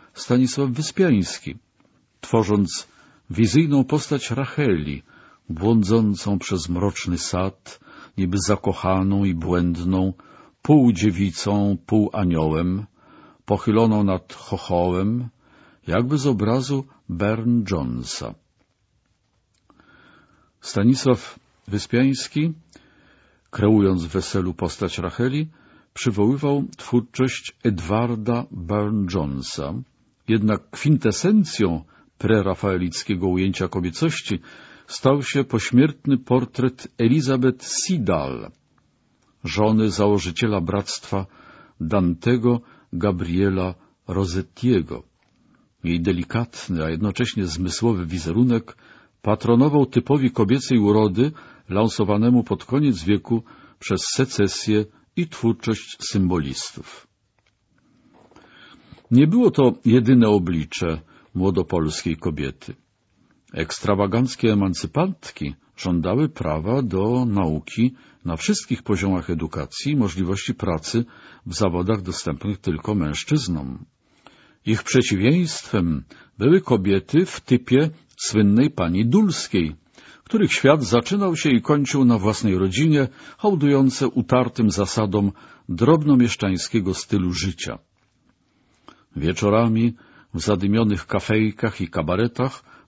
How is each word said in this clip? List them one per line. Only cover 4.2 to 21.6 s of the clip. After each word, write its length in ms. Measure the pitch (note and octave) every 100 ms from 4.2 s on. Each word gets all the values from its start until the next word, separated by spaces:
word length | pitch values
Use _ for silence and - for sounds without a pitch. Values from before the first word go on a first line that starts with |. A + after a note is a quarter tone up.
| -
Racheli – 720 | A#2+ C3 - C3+ E2+ D2+ C#2+ - - - _ -
błądzącą 880 | D#2+ G2+ A2+ F#2+ A#2 G#2+ F#2+ G2+ G2
przez 300 | - F#2 E2
mroczny 500 | F2 G2+ - F2+ E2+
sad, 600 | - F#2 F#2+ - - - - - - -
niby 180 | F#2 G2 F2+
zakochaną 800 | G2+ G2+ F#2 F#2 F#2+ F#2+ G2
i 100 | G2
błędną, 800 | E2+ E2 F2+ F2 E2+ F2 F#2 F#2+ - - - - _
pół 300 | - D3+ A#2+
dziewicą, 840 | F#2 G#2 F2+ G2 - G2+ G#2 G2+ F#2 -
pół 240 | G#2+ G#2
aniołem, 720 | G#2 F2+ E2 D#2 D#2 F2+ F#2+ G#2 _ _ - - _
pochyloną 600 | - G2+ - G#2+ A2+ G#2+
nad 300 | G2+ F#2 -
chochołem, 920 | - - F#2+ - F2 F2+ F2+ G2+ A#2+ A#2+ - _ _ _ _ -
jakby 320 | F2 B2 D3+
z 80 | C#3
obrazu 580 | G#2+ G#2 B2+ C3 C#3 C3+ _ -
Burne-Jonesa. 1200 | E2+ G2+ A2 A2+ A#2+ F#2+ F2+ B1+ A#1+ B1 - A#1 - _ _ _ _ _ _ _ _ _ _ _ _ _ _ _ _ _ _ _ _ _ _
Stanisław 800 | - - G#2+ C3 C3+ A#2+ - - _ _